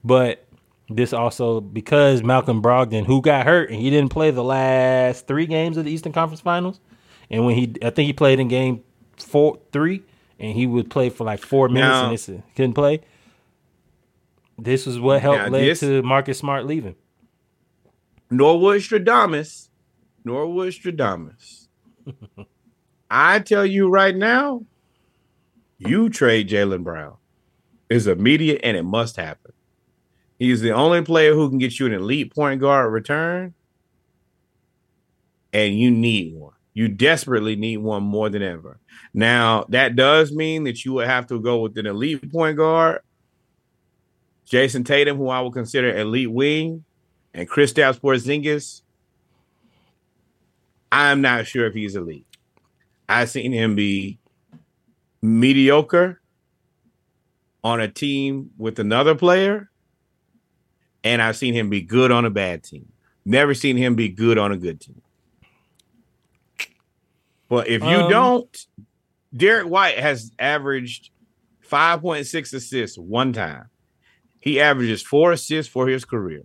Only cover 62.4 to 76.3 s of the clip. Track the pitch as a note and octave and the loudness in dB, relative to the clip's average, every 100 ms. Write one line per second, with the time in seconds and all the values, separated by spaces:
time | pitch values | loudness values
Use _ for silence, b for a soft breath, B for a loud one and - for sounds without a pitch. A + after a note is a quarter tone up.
62.4 | F#2+ E2+ - D2 - _ _ _ - B2 | -4 -6 -12 -20 -20 _ _ _ 0 2
63.4 | C#3+ C3 C#3+ B2 B2+ A#2 A2+ F#2 A#2 A2 | 2 0 0 0 0 0 -2 0 2 2
64.4 | G2+ G2 F2 D#2+ - - _ _ _ _ | 0 -4 -8 -10 -18 -20 _ _ _ _
65.4 | _ _ _ _ _ _ _ _ _ _ | _ _ _ _ _ _ _ _ _ _
66.4 | _ _ - _ _ _ _ _ _ _ | _ _ -16 _ _ _ _ _ _ _
67.4 | _ A#2+ A2 A#2 D3+ F3 F3 G#3+ B3+ B3 | _ -2 0 -2 2 2 4 4 4 2
68.4 | B3 - - - - _ _ _ _ B2 | -2 -20 -20 -20 -20 _ _ _ _ 0
69.4 | F#3 A3+ F3 F#3 F#3 A2 D3 C3 A2+ - | 2 2 0 0 2 0 -2 -2 -8 -6
70.4 | C3 D3+ C#3 C3+ B2 A#2 _ _ _ _ | -2 -2 -2 -6 -6 -14 _ _ _ _
71.4 | _ _ _ C#3+ E3 E3+ E3+ D#3 C#3 E3 | _ _ _ 0 2 0 -4 -6 -6 -10
72.4 | C#3 C3+ A#2+ C3 G#2+ - E2+ A2+ C3 A#2 | -10 -14 -8 -6 -6 -10 -6 -2 -2 -2
73.4 | E2+ C2+ - _ _ _ _ _ _ _ | -8 -10 -20 _ _ _ _ _ _ _
74.4 | - C#3 D3 C#3 A#2+ G#2+ - C#3+ E3+ E3 | -4 0 2 2 -2 -4 -2 2 2 2
75.4 | - D#3 D#3 B2+ C3 C3 B2 A#2+ F#2 | -4 -6 -6 -4 -2 -2 -6 -8 -8